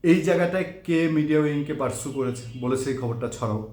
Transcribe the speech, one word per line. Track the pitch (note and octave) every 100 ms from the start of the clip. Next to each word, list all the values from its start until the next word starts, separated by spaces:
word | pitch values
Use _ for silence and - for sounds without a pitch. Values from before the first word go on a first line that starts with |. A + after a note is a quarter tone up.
এই | F3 E3 D#3
জায়গাটায় | F3 F3 F#3 F3 - -
কে | E3 E3 D#3
মিডিয়া | D3+ D3+
উইংকে | D3+ D3 D3 C#3+
পার্সু | C3 - C#3+ C3+
করেছে, | B2 A#2 - B2+
বলেছে | B2 C3 C3+
এই | B2
খবরটা | B2 A#2 A#2 -
ছড়াও? | A2+ G#2+ G#2+